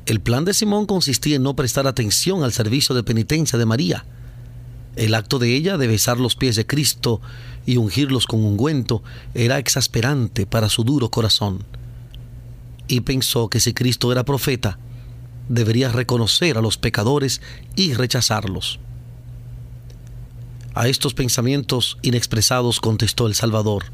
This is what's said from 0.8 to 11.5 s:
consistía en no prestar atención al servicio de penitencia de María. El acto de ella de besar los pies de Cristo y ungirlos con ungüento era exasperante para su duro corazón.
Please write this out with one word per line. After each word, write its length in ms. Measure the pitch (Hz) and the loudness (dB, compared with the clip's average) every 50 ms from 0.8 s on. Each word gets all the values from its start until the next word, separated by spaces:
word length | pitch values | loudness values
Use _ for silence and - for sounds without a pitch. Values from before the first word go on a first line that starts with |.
| 214 | 2
consistía 520 | - 202 180 151 143 127 - - 147 147 | 2 2 2 2 2 0 0 2 2 2
en 80 | 135 127 | 2 2
no 100 | 139 135 | 2 2
prestar 320 | 160 135 117 - 143 135 | 0 0 0 2 2 2
atención 560 | 135 123 - 117 104 - - - 170 190 190 | 2 2 0 0 2 2 2 2 2 2 2
al 80 | 147 120 | 0 0
servicio 400 | - - 110 104 117 147 135 - | 0 0 0 2 2 2 2 2
de 120 | 135 123 104 | 2 0 0
penitencia 520 | - 117 113 107 - 151 160 156 - - | 2 0 0 2 2 2 0 2 2 2
de 100 | 117 117 | 2 2
María. 380 | 110 110 127 170 180 143 - - - - - - - - - - - - - - - - - - - - | 2 2 2 2 0 -2 -4 -6 -14 -16 -16 -16 -16 -16 -16 -16 -14 -14 -14 -14 -14 -14 -16 -16 -12 -4
El 180 | - 110 107 110 | 0 2 4 2
acto 240 | 110 104 - 147 131 | 2 2 0 0 2
de 160 | 120 117 120 | 4 4 4
ella 240 | 139 160 190 196 156 | 4 2 2 2 2
de 80 | 131 | 4
besar 320 | 117 110 101 - - 123 120 | 4 4 2 2 2 2 2
los 160 | 127 113 - | 2 0 2
pies 220 | - 135 131 113 | 2 2 2 2
de 100 | 110 107 | 2 0
Cristo 540 | - 139 143 143 - - - - 120 113 - - - - - - - - - - | 0 0 2 2 0 0 0 0 0 0 0 -2 -12 -16 -16 -14 -14 -14 -6 -2
y 100 | - 123 | 2 2
ungirlos 500 | 120 113 104 90 131 147 135 135 120 - | 2 2 2 2 0 2 2 2 2 2
con 180 | - 117 110 107 | 2 2 2 2
ungüento 600 | 107 101 101 123 156 160 135 117 - 120 107 - - - - - - | 2 2 2 2 2 2 0 0 0 -2 -2 -2 -8 -16 -16 -14 -10
era 280 | - 120 117 117 131 143 | -2 0 2 2 2 2
exasperante 840 | 120 - - 135 123 - - 117 110 131 147 139 117 98 - - 95 | 0 0 0 0 0 0 0 0 2 2 2 2 0 0 0 -2 -2
para 260 | - - 113 110 104 | 0 2 2 2 2
su 120 | - - | 2 2
duro 260 | 113 120 147 143 120 110 | 2 2 2 2 2 2
corazón. 540 | - - 110 104 - - 107 101 | 2 2 4 4 4 2 2 0